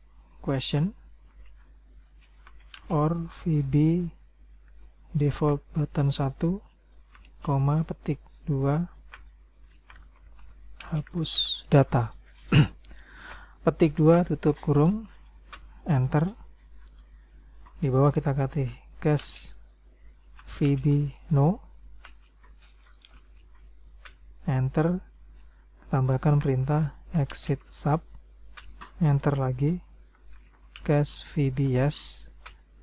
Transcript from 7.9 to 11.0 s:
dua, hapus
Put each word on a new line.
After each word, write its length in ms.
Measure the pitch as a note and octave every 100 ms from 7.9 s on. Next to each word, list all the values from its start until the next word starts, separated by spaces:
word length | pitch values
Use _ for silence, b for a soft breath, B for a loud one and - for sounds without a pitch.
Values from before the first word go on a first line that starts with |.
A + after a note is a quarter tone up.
| - - C#3 - - -
dua, 400 | C#3 C#3 D3+ F3 - - - - - - _ - - _ - - - - - - - - - -
hapus 720 | D#3